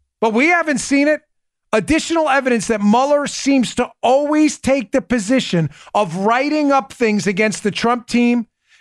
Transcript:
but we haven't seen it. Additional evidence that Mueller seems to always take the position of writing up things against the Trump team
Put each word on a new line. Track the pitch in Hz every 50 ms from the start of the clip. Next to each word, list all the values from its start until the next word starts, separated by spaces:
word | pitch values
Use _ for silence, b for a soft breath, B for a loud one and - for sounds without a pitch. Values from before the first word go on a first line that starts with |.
| _ _ _ _
but | 220 226 214
we | 240 285 339
haven't | 349 339 320 311 285 220
seen | - - 277 277 285 302
it. | 302 294 - _ _ _ _ _ _ _ _ _
Additional | - 220 175 - 302 311 - - 330 330 311 294
evidence | 262 277 262 262 240 226 -
that | - 226 208
Mueller | 202 208 214 247 262 294 294 294 285
seems | - - - - 277 277 262 226 - -
to | - 240 - - _
always | - 233 262 285 294 285 302 302 311 294 - -
take | - 254 269 277 208 -
the | - 262
position | - - 247 240 185 202 262 254 - - - 170 160 143 B B B B B
of | 202 208 165 160
writing | 190 196 220 233 262 277 294 302 302 294 277
up | 277 269 - -
things | - - 240 220 208 202 -
against | 196 196 180 214 220 180 -
the | - 208
Trump | - - - 233 247 240 -
team | - - 240 240 240 240 240 220 - _ b b b b b